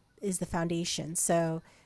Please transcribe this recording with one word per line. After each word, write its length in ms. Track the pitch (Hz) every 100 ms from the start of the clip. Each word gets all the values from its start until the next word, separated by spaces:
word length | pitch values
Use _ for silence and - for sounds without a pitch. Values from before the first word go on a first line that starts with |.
| _ _
is 180 | 202 180
the 60 |
foundation. 720 | 175 180 170 170 175 - 147 170
So, 460 | - 170 165 165 - -